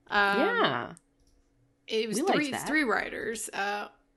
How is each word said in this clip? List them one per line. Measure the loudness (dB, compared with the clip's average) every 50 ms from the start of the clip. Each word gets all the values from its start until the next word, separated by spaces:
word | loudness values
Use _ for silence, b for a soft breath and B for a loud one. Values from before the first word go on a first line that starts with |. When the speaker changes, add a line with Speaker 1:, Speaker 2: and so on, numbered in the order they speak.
| b -2
Speaker 1:
Um, | 2 4 4 4 4 4
Speaker 2:
Yeah. | 2 2 4 4 2 2 2 0 -4 -6 -10 -16 _ _ _ _ _ _ _ _ _ _ _ _ _ _ _ _ _ -4
Speaker 1:
it | -2 -2 -2 0
was | -2 0
Speaker 2:
We | 2
liked | 2 2
Speaker 1:
three, | 2 2 0
Speaker 2:
that. | -2 -4 -4 0
Speaker 1:
three | 0 0 2
writers, | 2 0 -2 -2 -4 -8 -8 -6 -6 -6 -6 -8 -8 -6
uh, | -4 -4 -4 -4 -6 -8 -10 -14 _ _ _ _